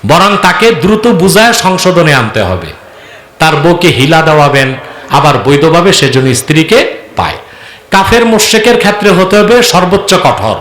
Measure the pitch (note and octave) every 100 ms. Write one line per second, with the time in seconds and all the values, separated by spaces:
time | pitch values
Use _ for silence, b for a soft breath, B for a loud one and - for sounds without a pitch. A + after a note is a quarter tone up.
0 | G#2 D#3+ G3 G3+ F#3 F3 A3+ - F#3 G#3+
1 | A#3+ F#3+ F#3 F3 A3+ A3+ F#3 F#3 F#3 F3
2 | D#3+ C#3 A2+ G#2+ F#2 F#2 E2 D2 - B
3 | B B B - D#3+ D3+ D#3 F3 E3+ A#2
4 | C#3 D#3+ D#3 D3+ C#3+ C3+ C3 C3 B B
5 | B C#3 D3+ B2+ G2+ C#3+ D#3+ D#3+ F#3 -
6 | C#3 C3 C3 B2 - D3+ D#3+ A3+ - -
7 | - - F2 - B B B B B G3
8 | F#3+ A#3 A#3 A3 - A3 G#3+ A#3+ G3+ G3+
9 | G#3 F3+ F#3 G#3 - A#3+ A#3+ F3 F3+ G3
10 | - F#3+ C#3+ A#2 A2 F#2